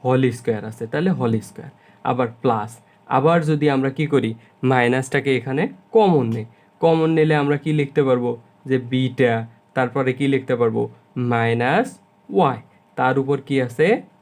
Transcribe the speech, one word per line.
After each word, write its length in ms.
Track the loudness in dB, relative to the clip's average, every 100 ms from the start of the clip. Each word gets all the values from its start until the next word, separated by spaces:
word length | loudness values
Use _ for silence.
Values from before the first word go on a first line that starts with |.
হোল 180 | 2 2 2
স্কয়ার 320 | -2 -4 -4 -6
আছে, 140 | -10 -8
তাহলে 240 | -2 -2
হোল 300 | 0 0 -2 -4
স্কয়ার, 220 | -18 -18 -20 _ _ -6
আবার 180 | -2 -2 -2
প্লাস, 280 | -2 0 -4 -14 _ _ -2
আবার 300 | 0 2 2 2
যদি 160 | 0 2 2
আমরা 140 | -2 -2
কি 60 | 0
করি, 180 | 0 0 -6 _ _ 0
মাইনাসটাকে 600 | 2 2 0 0 -2 0 -2
এখানে 240 | -2 -4 -4 -6 _ 2
কমন 300 | 4 4 2 -4
নেই, 100 | -8 _ _ _
কমন 300 | 2 2 2 2
নিলে 160 | 2 2
আমরা 140 | 2 0
কি 60 | 0 -2
লিখতে 220 | 0 0 2
পারবো, 220 | 2 0 -6 _ _ -4
যে 80 | -4 -2
বিটা, 440 | -2 -2 2 2 2 -4 -14 _ -4
তারপরে 340 | -2 -2 -2 -2
কি 80 | 0
লিখতে 200 | -2 -2 0
পারবো, 220 | 0 0 -6 -8 _ -6 -2
মাইনাস 560 | 0 0 0 0 0 -2 -8 _ _ _
ওয়াই, 300 | 0 0 0 -12 _ _ -2
তার 180 | 0 0
উপর 140 | -2 -4 -2
কি 100 | -2 -2
আছে 200 | 0 2 2 -2 _